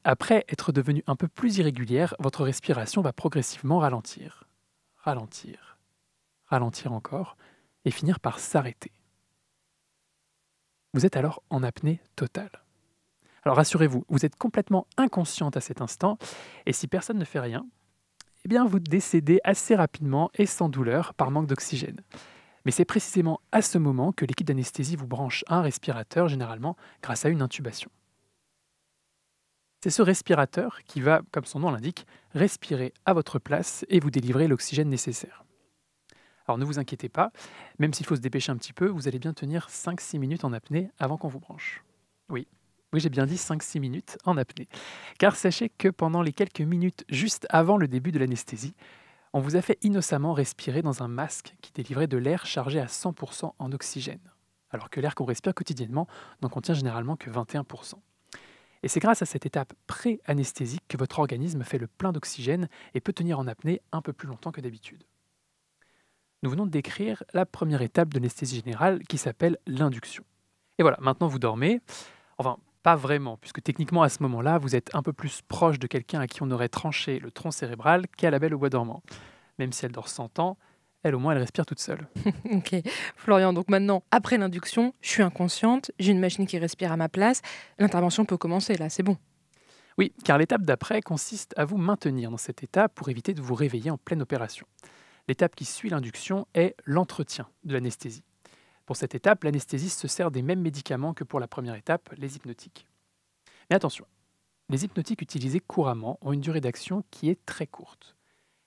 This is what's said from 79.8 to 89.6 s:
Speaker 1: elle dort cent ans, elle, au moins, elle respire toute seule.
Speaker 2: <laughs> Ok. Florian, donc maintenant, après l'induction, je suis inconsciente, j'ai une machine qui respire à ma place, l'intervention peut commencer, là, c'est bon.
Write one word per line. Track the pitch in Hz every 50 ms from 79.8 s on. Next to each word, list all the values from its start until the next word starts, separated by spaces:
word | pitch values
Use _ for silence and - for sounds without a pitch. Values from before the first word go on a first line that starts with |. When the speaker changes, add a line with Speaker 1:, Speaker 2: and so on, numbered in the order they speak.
| -
Speaker 1:
elle | 120
dort | 117 117 - -
cent | - - 120 113 - -
ans, | 165 185 196 - _ _ _ _ _ _ _ _
elle, | - 160 139
au | 123
moins, | 127 160
elle | 151 131
respire | 123 - - - 160
toute | - 151 -
seule. | - - - - 156 - -
Speaker 2:
<laughs> | - - 208 - - - 233
Ok. | 208 185 - - 190 175 160 247 - - - - -
Florian, | - - 220 202 190 190 185
donc | 180 170 185 -
maintenant, | 196 196 196 202 196 185 - _
après | 226 240 208 - 254 220
l'induction, | 196 185 175 175 - - - 226 240 254 - _
je | - -
suis | - -
inconsciente, | 202 175 - - 180 175 - - 220 226 247 269 - - - -
j'ai | 185 196
une | 202 185
machine | 185 180 175 - 196
qui | 185 - 170
respire | 165 165 - - 185 170
à | 160
ma | 165 160 156
place, | - 190 202 233 262 - - - - - - - _ -
l'intervention | 202 196 - 175 175 175 - - 214
peut | - 190 170
commencer, | - 165 175 196 196 - 202
là, | 165 160 160
c'est | - -
bon. | 185 202 190 - _ _ _ _ _ _ _ _